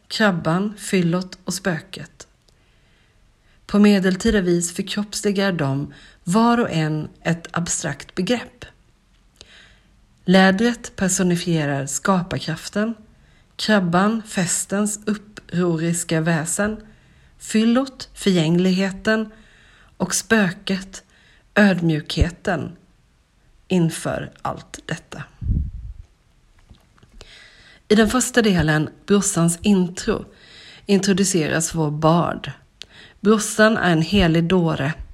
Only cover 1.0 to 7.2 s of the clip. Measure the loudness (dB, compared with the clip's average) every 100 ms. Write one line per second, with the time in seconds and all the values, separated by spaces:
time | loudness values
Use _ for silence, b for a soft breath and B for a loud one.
1 | 2 0 -4 -12 -8 -6 -4 -4 -6 -16
2 | -16 -20 -20 _ _ _ _ _ _ _
3 | _ _ _ _ _ _ -2 4 6 6
4 | 2 0 0 0 2 0 -2 -6 -6 -6
5 | -8 -4 -2 0 0 0 -2 -2 -6 B
6 | B B -2 2 4 2 0 -2 -2 -4
7 | -8 -6